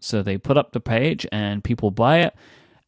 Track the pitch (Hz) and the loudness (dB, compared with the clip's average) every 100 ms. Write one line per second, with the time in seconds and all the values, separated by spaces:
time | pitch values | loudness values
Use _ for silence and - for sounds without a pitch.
0 | - 110 98 98 - 139 139 - - 113 | -4 -2 -2 -4 0 0 0 -4 -2 0
1 | 143 - - 107 104 101 - 120 104 95 | 0 -2 -6 -4 -4 -4 -4 -2 0 2
2 | 120 160 170 - - - _ _ | 4 4 2 -4 -20 -20 _ _